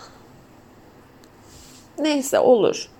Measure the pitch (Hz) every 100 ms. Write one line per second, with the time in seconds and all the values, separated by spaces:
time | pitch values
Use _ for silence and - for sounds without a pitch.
0 | - - - - - - - - - -
1 | - - - - - - - - - -
2 | 302 285 262 - - 240 170 - -